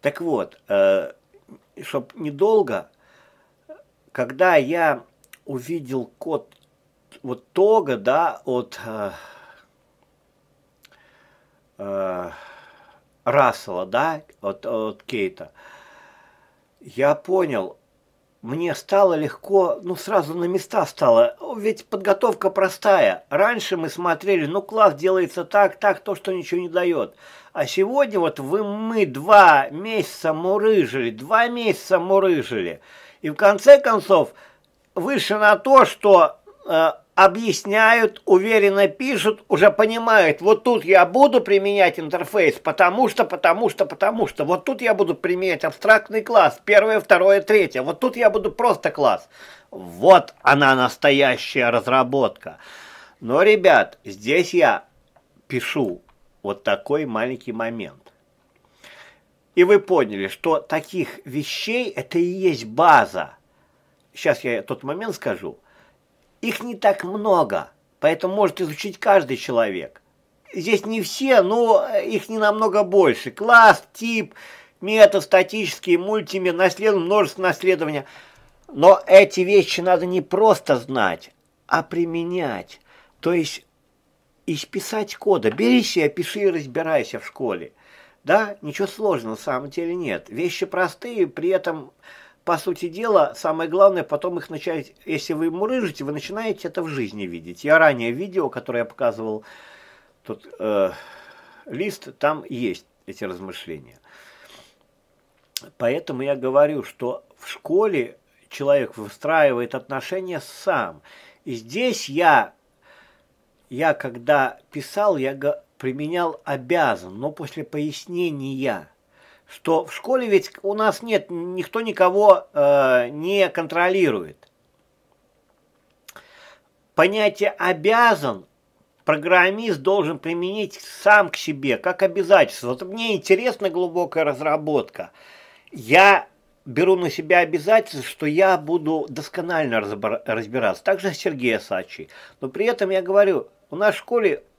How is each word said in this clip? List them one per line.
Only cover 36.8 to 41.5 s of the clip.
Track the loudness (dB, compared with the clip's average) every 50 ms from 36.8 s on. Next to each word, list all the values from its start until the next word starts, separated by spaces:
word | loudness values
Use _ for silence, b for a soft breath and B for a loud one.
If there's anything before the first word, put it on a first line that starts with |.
| 2 2 0 -2 _ _ _
объясняют, | 6 6 6 6 2 -4 -4 -4 -4 -4 -2 0 4 4 4 4 4 2 0 -2 -6 _
уверенно | 4 4 4 4 4 2 4 4 2 4 2 2 0
пишут, | 0 -4 -6 -4 -4 0 0 -2 -2 -2 _ _
уже | 2 6 6 6
понимают, | 6 4 0 0 0 -4 0 4 4 6 6 4 2 2
вот | 2 2 2 4 2
тут | 0 0 0 2
я | 4 6 6 6
буду | 6 4 4 4 6 4 2
применять | 2 2